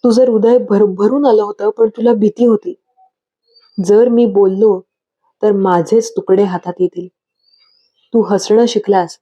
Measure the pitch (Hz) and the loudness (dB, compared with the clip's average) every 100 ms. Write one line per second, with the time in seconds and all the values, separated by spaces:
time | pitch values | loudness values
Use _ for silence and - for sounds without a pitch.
0 | 247 226 254 220 226 247 - 202 208 185 | 2 2 2 2 2 2 0 0 0 0
1 | 208 269 285 214 208 202 202 220 226 220 | -2 0 2 0 -2 -4 -6 -2 -2 0
2 | 233 233 208 - 240 214 - - _ _ | -2 0 0 0 0 0 -4 -14 _ _
3 | _ _ _ _ _ _ _ - 175 208 | _ _ _ _ _ _ _ -8 2 2
4 | 247 233 233 196 190 190 220 190 _ _ | 4 2 0 2 0 2 0 0 _ _
5 | _ _ _ _ 214 202 190 175 165 226 | _ _ _ _ -2 0 0 0 0 -2
6 | 226 - - 190 202 175 180 180 180 175 | -2 -8 -2 0 0 -4 -10 -6 -6 -6
7 | 180 _ _ _ _ _ _ _ _ _ | -16 _ _ _ _ _ _ _ _ _
8 | _ 233 185 196 - 214 233 226 202 196 | _ -2 0 -4 0 0 0 -2 -2 -2
9 | 175 - | -2 -12